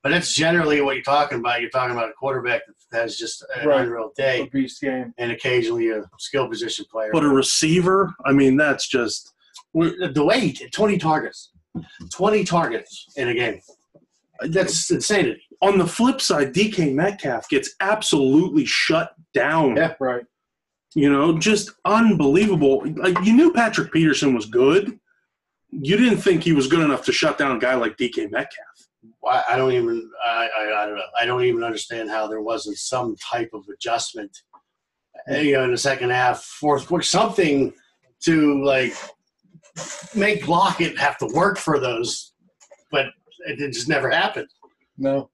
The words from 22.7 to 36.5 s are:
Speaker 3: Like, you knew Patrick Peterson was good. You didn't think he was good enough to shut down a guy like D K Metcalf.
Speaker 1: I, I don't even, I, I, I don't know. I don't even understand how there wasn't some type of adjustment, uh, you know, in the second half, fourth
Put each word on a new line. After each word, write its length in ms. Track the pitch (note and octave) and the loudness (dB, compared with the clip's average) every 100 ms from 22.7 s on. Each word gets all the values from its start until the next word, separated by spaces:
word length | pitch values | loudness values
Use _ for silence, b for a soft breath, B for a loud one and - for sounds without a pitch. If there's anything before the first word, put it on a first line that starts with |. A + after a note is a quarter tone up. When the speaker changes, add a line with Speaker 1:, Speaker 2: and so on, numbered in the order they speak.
| C3+ - D#3 | 2 -2 -2
Speaker 3:
Like, 200 | F#3 F3+ | 0 2
you 80 | F#3+ | 6
knew 200 | A#3 E4+ | 6 6
Patrick 400 | A#3+ A3+ G3 - | 4 0 0 -2
Peterson 420 | D#3+ D#3+ C#3 C#3+ | 2 2 4 2
was 100 | A#2+ G#2+ | 0 0
good. 520 | A#2+ C3+ F3+ G3+ - _ _ _ _ _ _ _ | 4 4 4 0 -10 _ _ _ _ _ _ _
You 260 | - C#3 G#3 | -8 0 4
didn't 220 | B3 F3+ | 4 4
think 240 | G3 E3 | 2 2
he 100 | E3+ | 4
was 140 | D3+ C3 | 2 4
good 140 | E3 | 2
enough 220 | D3+ B2+ - | 2 0 -2
to 60 | |
shut 260 | A#2+ D#3 C3+ | 0 0 0
down 180 | C#3 B2 | -2 0
a 20 | |
guy 140 | B2 B2+ | 0 0
like 200 | A2+ - | -2 -2
D 120 | A#2+ | -4
K 160 | - G#2 | -4 -4
Metcalf. 640 | A#2+ - - - _ _ _ A2+ _ - | -6 -8 -14 -20 _ _ _ -20 _ -2
Speaker 1:
I, 160 | B2+ A#2+ | 0 0
I 60 | B2+ | 0
don't 160 | C3 | 2
even, 380 | B2 A#2 A#2 A2+ A2+ | 0 -2 -4 -8 -6
I, 240 | A#2 A#2 A2+ A2+ | -4 -2 -4 -4
I, 240 | G#2+ G#2+ | -4 -4
I 40 | G#2 | -4
don't 100 | G#2 | -8
know. 60 | A2+ A#2+ | -6 -4
I 40 | |
don't 200 | A#2+ B2 | -2 0
even 180 | B2 A#2 | 0 0
understand 460 | A#2 A2 - A#2 A2 | -4 -8 -10 -10 -6
how 160 | A2 A2 | -6 -6
there 160 | A2 | -6
wasn't 340 | G#2+ A2+ G#2 G2 | -6 -6 -8 -10
some 400 | - B2 A2+ G#2 | -6 -6 -6 -8
type 340 | - A#2+ A2+ | -8 -8 -8
of 100 | G#2+ - | -12 -18
adjustment, 640 | - A#2 A#2 - A2 G2+ - _ _ _ _ _ _ _ - - | -12 -6 -6 -6 -12 -16 -18 _ _ _ _ _ _ _ -20 -6
uh, 60 | C3+ | -2
you 160 | D3+ | 2
know, 100 | C3+ | 2
in 60 | B2+ | 0
the 80 | A#2+ | 0
second 320 | C#3 C3 B2 | -2 -2 -2
half, 320 | B2 B2+ B2 | 2 0 0
fourth 440 | - | -10